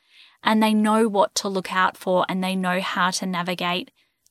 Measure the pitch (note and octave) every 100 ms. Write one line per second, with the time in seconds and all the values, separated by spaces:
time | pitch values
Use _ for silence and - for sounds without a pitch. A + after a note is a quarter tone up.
0 | _ - - _ G#3+ A3 A3 G#3+ G#3+ A3
1 | A#3 G3 - - G3+ F#3+ - F#3 F#3 -
2 | G3 F3+ - F#3 F#3 F#3 F3+ F#3 F#3 G3
3 | F3+ F#3 F#3+ F3+ F3 F3+ F3+ F3+ - _
4 | _ _ _